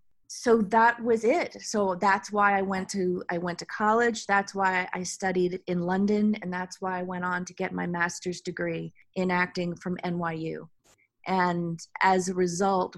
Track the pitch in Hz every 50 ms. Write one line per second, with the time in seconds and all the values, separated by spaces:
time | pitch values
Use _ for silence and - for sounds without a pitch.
0 | _ _ _ _ _ - - - - 247 226 226 208 180 226 226 226 233 233 233
1 | 220 240 226 226 214 226 311 349 247 - - 202 - - - 208 202 190 180 175
2 | 208 196 196 208 - - 208 208 208 202 202 196 190 196 190 190 190 - - 202
3 | 180 180 180 185 - - 175 170 175 175 170 - - - - - 214 214 220 233
4 | 240 233 220 - - - 202 202 196 - - 196 190 185 185 180 185 - - 180
5 | 185 180 - - 196 190 180 185 180 180 180 185 - - 180 180 170 180 190 190
6 | 202 202 208 208 214 214 208 214 - 180 180 180 185 185 - - 196 185 185 180
7 | 180 185 185 180 180 180 180 180 180 - - - 190 180 180 180 180 175 175 175
8 | 170 180 - - - 180 175 - - 185 175 - 175 170 165 165 165 165 - -
9 | _ _ _ 185 180 185 180 180 180 180 - 185 175 175 170 170 - 185 180 -
10 | - 180 175 175 170 165 165 160 160 160 156 160 165 - _ _ _ _ _ _
11 | _ _ _ _ _ - 190 185 180 180 175 175 170 170 170 165 - - _ -
12 | 190 190 190 185 175 185 185 180 185 175 170 175 202 196 196 185 185 - -